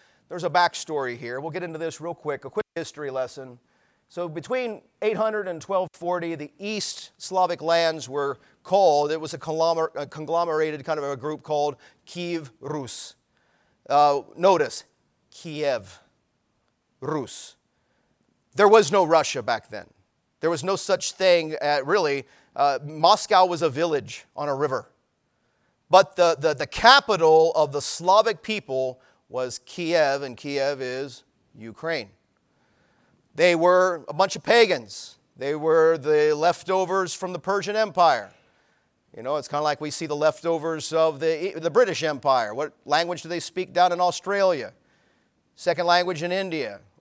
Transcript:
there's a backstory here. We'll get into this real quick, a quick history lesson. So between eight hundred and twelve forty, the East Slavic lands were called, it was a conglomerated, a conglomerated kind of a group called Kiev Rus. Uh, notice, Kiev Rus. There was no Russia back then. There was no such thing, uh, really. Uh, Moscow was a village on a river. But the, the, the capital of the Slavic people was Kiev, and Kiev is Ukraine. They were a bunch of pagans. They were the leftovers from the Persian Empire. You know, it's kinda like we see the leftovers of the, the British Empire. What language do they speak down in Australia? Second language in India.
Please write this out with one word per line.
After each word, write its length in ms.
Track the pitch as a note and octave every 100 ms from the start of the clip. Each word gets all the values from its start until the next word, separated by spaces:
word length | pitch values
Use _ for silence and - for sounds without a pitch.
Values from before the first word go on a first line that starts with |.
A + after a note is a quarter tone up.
| _ _ _
there's 160 | F3
a 60 | F3
backstory 680 | D3 F3 - - D3+ B2+ A#2+
here. 220 | A#2+ B2
We'll 100 | D#3+
get 140 | D#3+
into 140 | F3 D#3+
this 220 | E3 -
real 140 | D#3+
quick, 300 | E3 D3+ C#3
a 60 | C3+
quick 140 | C#3+ - -
history 340 | D#3+ - C#3+
lesson. 480 | C3 B2+ - C3 A#2+ _ _ _ _ _
So 160 | - F3
between 540 | D#3 - B3+ B3 G#3 _ _
eight 160 | G#3+ G#3
hundred 320 | A3 G#3+ F#3+
and 100 | E3
twelve 300 | - F#3+ F#3
forty, 400 | - E3+ F3+ E3+
the 180 | D#3+ D3 -
East 540 | G3+ G#3+ - - - _
Slavic 460 | - F#3 F3+ F3
lands 480 | D#3+ E3+ E3 D#3+ A#2+
were 260 | C#3 C#3+ C3 _ _
called, 480 | - F#3+ F#3+ D3 D3
it 80 | D#3
was 140 | D#3
a 60 | D#3+
conglomerated, 640 | D#3+ D#3+ D#3+ E3 D#3+ C#3
a 40 | C#3+
conglomerated 800 | D3+ D3+ E3 E3+ D#3 D#3+ D3+
kind 140 | C#3 D3+
of 60 | C#3
a 60 | C3+
group 260 | C#3 D3+
called 340 | - D3+ D3 C#3 - _
Kiev 480 | - F3 F3 E3+ C#3+ _
Rus. 540 | C3+ D3 B2+ - - - _ _ _ _ _ _ -
Uh, 320 | C#3+ D3 C#3+ - -
notice, 480 | F#3 F3 C3 - - _ _ _ _
Kiev 680 | - E3+ D3+ D3 A#2+ F#2+ - _ _ _ _ _ _ _ _ _ _
Rus. 560 | C3+ D3+ A#2 - - - _ _ _ _ _ _ _ _ _
There 140 | - G3+
was 240 | A3 D#3
no 100 | G3
Russia 380 | E3+ E3 D3 C#3
back 280 | G#2+ A2+ -
then. 160 | G#2+ - _ _ _ _ _
There 100 | D#3+
was 120 | E3
no 140 | F3 G3
such 360 | - F#3 -
thing, 440 | - F#3+ F3 D#3 D#3
uh, 180 | D3 D3
really. 440 | C#3 G3+ D#3+ C#3 B2+ _ _
Uh, 260 | - C#3+ C3
Moscow 640 | C#3+ D#3 E3 F3 - G3 F#3
was 160 | E3+
a 80 | E3
village 560 | B2+ E3+ D3 G#2 - - -
on 100 | D3
a 80 |
river. 360 | C3+ D3 B2+ - _ _ _ _ _ _ _ _ _ _
But 280 | F#3 F#3+ -
the, 200 | E3+ D3
the, 140 | D#3
the 140 | C#3+ C#3+
capital 840 | - A3+ C#4 C4+ G3 D#3+ D#3+ E3
of 180 | D#3+ D3+
the 80 | C#3
Slavic 600 | - - E3+ G3+ A3 G3+
people 580 | - G#3+ - C3 C3 B2+ _ _ _
was 300 | B2 B2+ -
Kiev, 560 | - - E3+ E3+ D3 C#3
and 160 | C#3 A#2+
Kiev 460 | C#3+ C#3 C3+ C#3
is 420 | B2+ B2+ C#3 A#2+ _ _ _ -
Ukraine. 540 | A2 G#2 E3 D#3+ G2+ G2 _ _ _ _ _ _ _ _ _ _ _
They 200 | - F3
were 500 | E3+ E3+ F3+ F#3 E3+ -
a 40 |
bunch 240 | D3+ F#3+ F#3+
of 60 |
pagans. 720 | - A#3 A3+ D#3 G#2+ - - - _ _
They 160 | C3+
were 420 | D3+ D#3 D#3+ D#3+ E3
the 380 | C#3+ D3+ D3+
leftovers 800 | D3 E3 E3+ - F#3 F3+ F#3+ F3+
from 180 | - F#3
the 60 | F3
Persian 380 | F3+ G3+ F#3 G#3
Empire. 540 | G#3+ F3+ E3+ B2+ G2 _ _ _ _ _ _ _ _ -
You 60 |
know, 140 | A#2+ D3+
it's 120 | C3
kinda 140 | D3
like 180 | D3+ C#3+
we 100 | D3+
see 140 | C3+
the 100 | D#3
leftovers 800 | D3 D3+ D3 E3+ E3 D#3+ D#3+ -
of 260 | D#3+ D#3+ C#3+
the, 360 | D#3+ D#3+ F#3 -
the 140 | E3
British 320 | D#3 A#3 D#3+
Empire. 500 | D#3 C#3+ C#3+ C3 G#2+
What 220 | A2+ D3 -
language 380 | - D3 E3+ F3
do 80 | D#3+
they 100 | E3+
speak 320 | - - F#3
down 180 | F3 F3+
in 120 | F3
Australia? 720 | F3+ - - G3+ F#3+ D#3+ G#2 - _ _ _ _ _ _ _ _
Second 300 | - E3 F3
language 360 | F3 F3+ E3
in 80 | F3
India. 500 | F#3 F#3+ D#3+ A#2 G2+ _ _